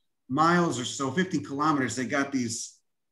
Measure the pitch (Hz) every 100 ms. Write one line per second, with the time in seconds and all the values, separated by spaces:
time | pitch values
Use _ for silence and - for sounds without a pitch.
0 | _ _ - 139 165 175 165 123 117 -
1 | 135 180 180 151 - 139 156 147 123 117
2 | 120 143 135 131 117 - - - _ _
3 | _